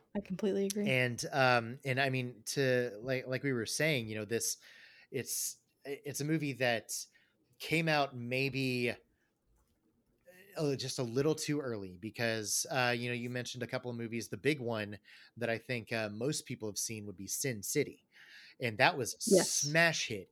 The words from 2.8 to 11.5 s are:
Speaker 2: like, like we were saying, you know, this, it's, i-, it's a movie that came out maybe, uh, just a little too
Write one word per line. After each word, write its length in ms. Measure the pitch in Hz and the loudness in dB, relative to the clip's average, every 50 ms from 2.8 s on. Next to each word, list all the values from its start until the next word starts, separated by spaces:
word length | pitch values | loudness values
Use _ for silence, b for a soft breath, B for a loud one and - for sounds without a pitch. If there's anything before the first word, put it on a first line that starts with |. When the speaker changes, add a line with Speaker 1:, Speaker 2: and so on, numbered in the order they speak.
| 123 120 101 104 | 2 0 -4 -6
Speaker 2:
like, 240 | 117 135 131 127 107 | -4 -2 -2 -2 -2
like 160 | 127 131 123 | -2 -4 -2
we 100 | 139 143 | 0 0
were 140 | 131 120 107 | 0 0 -2
saying, 420 | - - - 151 160 151 127 113 107 | -2 0 2 2 2 2 2 0 -2
you 60 | 110 | -4
know, 80 | 107 107 | -4 -2
this, 320 | 101 117 113 - - - b b b b b b b b b b b | 0 0 0 0 -2 -4 b b b b b b b b b b b
it's, 480 | - 131 113 - - - - - - - _ _ _ _ _ | -6 -6 -4 -4 -4 -4 -4 -6 -6 -10 _ _ _ _ _
i-, 140 | 139 139 - - | -10 -10 -8 -8
it's 160 | 143 135 - | -8 -6 -4
a 40 | 143 | 0
movie 300 | 151 160 156 151 143 127 | 0 0 0 0 -2 0
that 380 | 113 131 120 117 107 - - - - - - _ _ _ _ _ _ _ _ _ _ | 2 2 2 2 2 0 -4 -8 -8 -8 -12 _ _ _ _ _ _ _ _ _ _
came 300 | - - 151 165 165 160 | -2 2 2 4 4 4
out 280 | 156 147 139 135 131 | 4 4 2 0 -2
maybe, 800 | 123 120 120 127 131 135 139 123 135 131 131 123 123 120 117 104 - _ _ _ _ _ _ _ _ _ _ _ _ _ _ _ _ _ _ _ _ _ _ _ _ _ - - - - - - | -6 -4 -2 0 0 0 0 0 0 0 0 0 0 0 -2 -2 -4 _ _ _ _ _ _ _ _ _ _ _ _ _ _ _ _ _ _ _ _ _ _ _ _ _ -20 -20 -20 -20 -10 -4
uh, 180 | 160 156 143 135 | -2 0 0 0
just 220 | 123 127 131 - - | 0 -4 -4 -2 -2
a 40 | |
little 320 | 127 117 113 135 139 156 156 | -4 0 2 2 4 4 2
too 260 | 151 - - | 2 0 -2